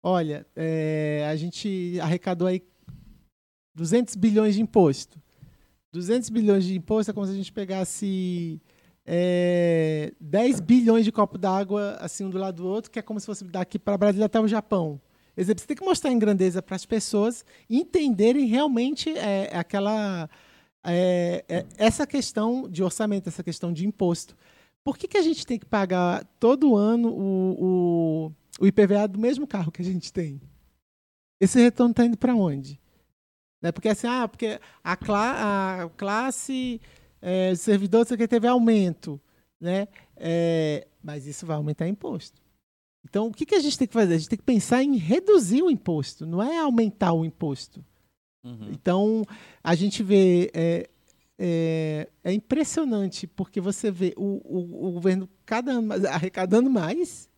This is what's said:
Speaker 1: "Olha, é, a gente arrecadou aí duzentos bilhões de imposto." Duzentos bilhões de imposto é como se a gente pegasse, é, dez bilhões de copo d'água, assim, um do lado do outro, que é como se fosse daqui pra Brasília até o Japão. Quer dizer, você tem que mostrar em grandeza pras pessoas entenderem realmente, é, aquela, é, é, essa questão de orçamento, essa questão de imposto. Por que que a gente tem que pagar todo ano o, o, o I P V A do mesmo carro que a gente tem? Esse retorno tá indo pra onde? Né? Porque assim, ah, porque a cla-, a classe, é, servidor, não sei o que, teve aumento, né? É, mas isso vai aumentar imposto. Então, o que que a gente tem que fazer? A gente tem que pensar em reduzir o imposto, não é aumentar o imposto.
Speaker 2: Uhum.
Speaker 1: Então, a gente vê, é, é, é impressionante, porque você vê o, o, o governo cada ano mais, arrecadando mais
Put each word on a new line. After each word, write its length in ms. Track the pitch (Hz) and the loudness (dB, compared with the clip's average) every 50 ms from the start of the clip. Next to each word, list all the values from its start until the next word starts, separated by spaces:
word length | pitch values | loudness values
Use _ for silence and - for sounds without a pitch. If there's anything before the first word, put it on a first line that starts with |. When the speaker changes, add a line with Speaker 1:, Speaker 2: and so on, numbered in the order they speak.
Speaker 1:
"Olha, 420 | - 180 185 180 165 156 147 147 - _ _ | 0 0 0 0 0 -2 -6 -10 -12 _ _
é, 680 | - 160 160 160 160 156 156 156 156 151 151 151 147 147 151 | -6 -4 -2 -2 -2 -2 -2 -2 -2 -2 -2 -2 -2 -2 -4
a 60 | 156 | -4
gente 600 | 156 156 175 - - - 208 190 185 180 175 175 180 | -4 -6 -8 -8 -6 -6 -6 -4 -4 -4 -6 -6 -4
arrecadou 480 | 165 156 175 175 - 196 185 170 180 185 | -2 -2 -2 -2 -2 -4 -4 -2 0 0
aí 140 | 185 185 _ _ _ _ _ - - - - - - _ _ _ _ _ _ _ _ _ _ _ _ | 0 -2 _ _ _ _ _ -20 -20 -20 -20 -20 -20 _ _ _ _ _ _ _ _ _ _ _ _
duzentos 420 | 160 170 156 185 240 247 - - | -8 -2 2 2 2 2 0 -2
bilhões 380 | 202 180 226 208 214 214 214 202 | 0 2 4 4 4 4 4 2
de 60 | 202 | 2
imposto." 580 | 226 - - 220 180 147 139 - - _ _ 156 _ _ _ _ - - _ _ _ _ _ _ _ _ - | 0 2 4 4 4 6 4 0 -6 _ _ -20 _ _ _ _ -20 -20 _ _ _ _ _ _ _ _ -10
Duzentos 360 | 170 180 180 226 254 226 - | -8 -2 -2 -2 -2 -2 -2
bilhões 340 | 220 226 214 208 202 196 185 | -2 0 4 4 4 4 2
de 100 | 180 190 | 0 -2
imposto 360 | 180 165 - 214 220 214 220 | -4 -2 -2 0 0 0 -2
é 40 | 202 | -4
como 120 | 208 202 | -6 -4
se 60 | 190 | -4
a 40 | 196 | -4
gente 160 | 196 196 - | -6 -8 -8
pegasse, 1040 | _ - 202 185 190 190 185 - - - 214 196 190 190 185 180 180 175 170 165 156 160 _ _ _ _ _ _ _ _ _ | _ -10 -8 -6 -4 -6 -4 -6 -6 -6 -6 -4 -4 -2 -4 -4 -4 -4 -6 -8 -8 -12 _ _ _ _ _ _ _ _ _
é, 1040 | - 170 170 180 180 180 175 180 175 175 175 175 170 170 165 160 156 156 151 151 - - _ | -4 -2 0 0 2 2 2 2 2 2 2 2 2 2 2 2 0 0 -2 -4 -8 -10 _
dez 400 | 160 151 143 202 233 254 262 202 | -8 -2 0 2 2 2 2 0
bilhões 460 | 170 156 240 254 240 226 226 233 226 | 4 4 6 6 6 6 4 4 4
de 80 | 214 | 2
copo 240 | - - 208 - - | 2 0 0 0 0
d'água, 600 | 196 180 190 185 196 202 185 202 208 202 202 208 - | -4 -2 0 0 0 -2 -2 -2 -4 -4 -4 -8 -8
assim, 240 | - 170 - - 202 | -10 -12 -10 -8 -8
um 60 | 190 | -6
do 80 | 180 185 | -6 -6
lado 240 | 196 190 185 165 | -6 -6 -8 -6
do 40 | 180 185 | -6 -4
outro, 220 | 196 220 - - | -4 -6 -6 -8
que 80 | - 233 | -12 -12
é 40 | |
como 180 | 208 - 220 208 | -10 -8 -10 -10
se 60 | - | -8
fosse 180 | - 208 - 202 | -10 -12 -12 -12
daqui 340 | 180 170 185 180 _ - 196 | -10 -6 -6 -6 _ -6 -6
pra 200 | _ - 202 185 | _ -2 0 2
Brasília 260 | 202 208 196 196 214 | 2 2 4 2 0
até 160 | 202 - 226 | 2 2 2
o 80 | 220 214 | 2 2
Japão. 500 | 214 220 - _ 214 190 165 156 147 139 _ _ _ _ _ _ _ | 0 0 -2 _ -2 -2 -2 -2 -6 -10 _ _ _ _ _ _ _
Quer 60 | - | -4
dizer, 160 | 185 180 214 180 | 0 2 2 2
você 60 | - | 2
tem 100 | - 302 | -2 -8
que 80 | - 370 | -4 0
mostrar 260 | 381 359 - - 294 | 0 0 0 2 2
em 80 | 254 233 | 2 4
grandeza 440 | 220 208 202 185 190 185 170 190 | 4 4 4 4 2 2 2 -2
pras 240 | 180 - 190 185 - | -6 -6 -8 -8 -6
pessoas 580 | _ 226 220 - - - 208 208 233 240 - - _ - _ _ _ | _ -2 -2 -2 0 0 2 2 2 0 -4 -14 _ -20 _ _ _
entenderem 760 | 220 262 349 349 - 370 302 277 226 180 208 226 254 285 277 | 0 0 0 2 0 0 2 2 2 4 4 4 4 4 2
realmente, 640 | 226 214 254 294 302 254 233 240 269 302 - - 320 | 2 2 2 2 2 2 0 0 0 -2 -4 -4 -6
é, 440 | 311 - - 208 196 196 196 - - | -4 -4 -2 -2 -2 -2 -2 -4 -4
aquela, 760 | 175 170 _ - 202 196 202 220 220 208 202 190 175 160 156 _ _ _ _ _ _ _ _ _ _ _ | -6 -6 _ -2 -2 0 0 0 0 -2 -2 -4 -6 -8 -10 _ _ _ _ _ _ _ _ _ _ _
é, 600 | 175 175 175 180 180 180 175 175 175 175 - - | -2 0 2 2 2 2 0 0 -2 -2 -4 -6
é, 200 | - 175 175 - - - | -6 -6 -6 -6 -8 -4
essa 300 | - 208 226 220 - 302 | 0 2 2 2 0 -4
questão 600 | 285 - 277 - - - 220 214 226 240 262 - 180 | -2 -2 -4 -4 -4 -4 -2 -2 -2 -2 -4 -6 -8
de 120 | 185 156 | -4 -2
orçamento, 460 | 190 180 - - 220 214 202 196 185 180 | -2 -2 -2 -2 -4 -2 -2 -4 -4 -8
essa 140 | 160 - | -10 -10
questão 280 | 175 - 160 - - 175 | -10 -10 -8 -6 -6 -6
de 160 | 170 151 180 | -4 -4 -4
imposto. 480 | 208 208 _ 196 175 170 165 - - - _ _ _ _ _ _ _ _ _ | -4 -2 _ 0 0 0 -2 -6 -16 -20 _ _ _ _ _ _ _ _ _
Por 140 | _ 285 277 | _ -8 -6
que 100 | - - | -6 -10
que 120 | 370 - 403 | -2 0 2
a 40 | |
gente 240 | 339 320 330 - - | 2 2 0 -2 -4
tem 120 | - 247 220 | -6 -6 -6
que 80 | - | -4
pagar 580 | _ - 208 196 180 185 180 180 175 180 - - _ _ _ | _ 0 0 0 0 0 0 2 0 0 -2 -6 _ _ _
todo 340 | - 226 262 262 302 285 233 | 4 4 4 6 6 4 6
ano 340 | 202 202 214 233 233 233 226 | 6 4 4 2 2 0 0
o, 420 | - - 196 196 190 190 185 185 185 - | -2 -2 -2 0 0 0 0 0 0 0
o, 720 | - 185 185 180 175 175 170 170 165 160 156 160 160 156 156 _ _ _ - - | 0 2 2 4 2 2 2 2 2 2 0 -2 -4 -6 -10 _ _ _ -4 2
o 60 | - | 2
I 60 | 196 | 4
P 140 | 190 - 208 | 6 6 4
V 100 | 180 202 | 4 4
A 100 | 202 208 | 2 0
do 120 | 208 190 208 | -2 -2 -2
mesmo 280 | 220 240 269 247 294 | 0 0 0 -2 -4
carro 240 | 277 - 202 175 156 | -6 -4 -4 -4 -4
que 100 | - - | -6 -6
a 20 | 180 | -6
gente 260 | 180 190 175 - - | -4 -4 -6 -6 -6
tem? 280 | _ 190 170 151 139 139 - - _ _ _ _ _ _ _ _ _ _ _ _ _ _ _ _ _ _ | _ -6 -6 -6 -8 -12 -18 -20 _ _ _ _ _ _ _ _ _ _ _ _ _ _ _ _ _ _
Esse 200 | 196 190 - 254 | 0 4 6 6
retorno 320 | 240 240 233 - 233 240 220 | 6 6 6 4 2 2 4
tá 100 | - 240 | 4 2
indo 120 | 240 233 | 2 2
pra 180 | - - 254 247 | 0 0 0 2
onde? 460 | 226 196 170 143 139 135 139 143 - _ _ _ _ _ _ _ _ _ _ _ _ _ _ _ _ | 2 2 0 -2 -4 -8 -12 -16 -20 _ _ _ _ _ _ _ _ _ _ _ _ _ _ _ _
Né? 80 | - 170 | -6 -6
Porque 180 | 170 - - 220 | -6 -2 0 0
assim, 200 | 208 - - 240 | 0 0 -2 -4
ah, 180 | 247 254 240 | -2 -2 -4
porque 320 | 220 - - 240 220 214 - - - - _ | -4 -6 -6 -6 -6 -6 -8 -14 -20 -20 _
a 140 | _ 170 180 | _ -6 -6
cla-, 880 | - - - 208 202 214 240 277 - 220 208 202 196 190 190 190 185 170 | -6 -2 -2 0 0 0 0 -2 -2 -2 -2 0 0 -2 -2 -4 -6 -8
a 40 | 165 | -10
classe, 880 | - - 202 196 208 220 247 269 254 - - - 269 262 254 247 240 226 - - - _ _ _ _ _ | -10 -8 -6 -4 -4 -2 -2 -4 -6 -6 -8 -8 -6 -6 -4 -6 -8 -8 -12 -20 -20 _ _ _ _ _
é, 340 | - 180 185 185 185 185 190 | -6 -4 -2 0 0 0 0
servidor, 460 | 170 - - 208 202 196 190 180 226 | -2 2 2 2 2 2 2 2 2
não 60 | 233 | 2
sei 100 | - 254 | 2 0
o 20 | 202 | -2
que, 80 | 233 | 0
teve 220 | 220 240 233 214 240 | 0 0 2 2 2
aumento, 720 | 247 254 233 226 226 208 190 180 165 _ - 180 143 143 _ _ _ _ _ _ _ _ | 2 4 4 4 4 4 2 0 -2 _ -10 -12 -12 -12 _ _ _ _ _ _ _ _
né? 260 | 165 170 180 196 202 208 _ - _ _ _ | -6 -4 -2 -2 -4 -6 _ -20 _ _ _
É, 720 | - - 165 165 170 170 170 165 160 160 151 151 139 - _ _ _ | -10 -6 -2 0 0 0 2 2 2 0 0 -2 -4 -6 _ _ _
mas 280 | - 151 147 147 131 147 | -16 -14 -12 -12 -12 -12
isso 180 | 143 - - | -14 -12 -8
vai 100 | 165 156 | -6 -6
aumentar 300 | 151 147 147 151 - 160 | -4 -2 -4 -4 -4 -4
imposto. 560 | 175 202 202 - - 254 160 - - _ _ _ _ _ _ _ _ _ _ _ _ _ _ _ - | -4 -4 -6 -8 -10 -8 -10 -12 -14 _ _ _ _ _ _ _ _ _ _ _ _ _ _ _ -6
Então, 200 | - 202 214 233 | -4 -2 -2 -2
o 40 | |
que 140 | 214 - 311 | -4 -6 -2
que 80 | - 415 | 0 2
a 60 | 381 | 2
gente 180 | 285 294 - - | 2 0 0 0
tem 80 | 269 | -2
que 80 | - - | 0 2
fazer? 200 | 233 214 180 165 | 2 2 4 2
A 40 | 160 | 0
gente 100 | 156 - | 0 -2
tem 80 | 240 202 | -6 -4
que 60 | _ | _
pensar 380 | - 254 208 - - 240 247 | 2 2 2 2 2 2 2
em 140 | 269 294 277 | 4 2 2
reduzir 680 | 226 160 156 226 359 370 392 427 359 233 170 214 269 | 0 2 2 0 2 4 6 6 6 6 4 2 2
o 80 | 359 359 | 4 2
imposto, 560 | 285 - - - 165 151 135 - - - 151 | 0 0 0 -2 -2 -2 -2 -6 -10 -12 -10
não 160 | 160 165 180 | -6 -2 -2
é 160 | 214 262 330 339 | -2 0 0 0
aumentar 540 | 320 294 240 233 226 208 - _ 202 175 | 0 2 2 2 2 0 0 _ 0 2
o 120 | 170 165 160 | 2 0 -2
imposto. 600 | 160 - _ 170 151 139 - - - _ - - _ _ _ _ _ _ _ _ _ _ _ _ | -4 -6 _ -6 -6 -6 -6 -10 -18 _ -20 -20 _ _ _ _ _ _ _ _ _ _ _ _
Speaker 2:
Uhum. 240 | 123 123 110 104 104 | -18 -16 -14 -14 -14
Speaker 1:
Então, 520 | 151 143 _ 190 175 190 202 214 220 220 214 - 208 - - - - _ | -14 -6 _ -2 0 2 2 2 0 0 -2 -6 -10 -20 -20 -20 -20 _
a 140 | _ 160 175 | _ 0 2
gente 260 | 156 190 208 - - | 2 2 -2 -2 -2
vê, 480 | 220 185 208 196 190 185 175 175 175 - - | 0 4 6 6 6 6 6 4 2 0 -2
é, 340 | - 165 170 170 170 165 - _ _ _ _ _ _ _ _ _ - | -2 0 0 0 -2 -4 -8 _ _ _ _ _ _ _ _ _ -6
é, 720 | 190 175 170 165 165 160 160 160 160 156 156 151 151 - _ _ _ | -4 -2 0 0 0 0 -2 -2 -2 -4 -4 -6 -8 -10 _ _ _
é 80 | 170 | -2
impressionante, 960 | 190 214 - _ 269 302 302 - - 320 320 269 226 208 196 185 - - - 180 | -2 -2 -2 _ -2 -2 0 -2 -2 -2 -2 -2 -2 -2 -2 -4 -6 -8 -14 -12
porque 320 | _ - 190 - _ 208 | _ -8 -8 -6 _ -6
você 300 | 175 196 202 - - 214 | -4 -4 -6 -2 -4 -4
vê 200 | 190 170 190 180 - | -2 -2 -4 -4 -4
o, 240 | - 196 202 196 - - | -4 -4 -4 -4 -6 -8
o, 440 | - - 185 175 175 170 - 160 185 | -6 -6 -6 -6 -6 -10 -8 -6 -6
o 40 | |
governo 360 | 175 175 170 190 185 190 190 - _ _ _ | -6 0 0 0 0 0 -2 -8 _ _ _
cada 260 | - 220 226 247 254 | -4 -4 -4 -2 -2
ano 140 | 262 240 226 | -2 -2 -2
mais, 180 | 214 208 185 196 | -2 -2 -2 -2
arrecadando 640 | 160 135 170 151 185 _ - 185 180 190 226 247 269 | 0 0 -2 -4 -4 _ -4 0 4 4 4 4 4
mais 580 | 262 220 165 160 226 330 359 - - - - _ _ | 2 0 0 -2 -2 -4 -4 -6 -8 -18 -20 _ _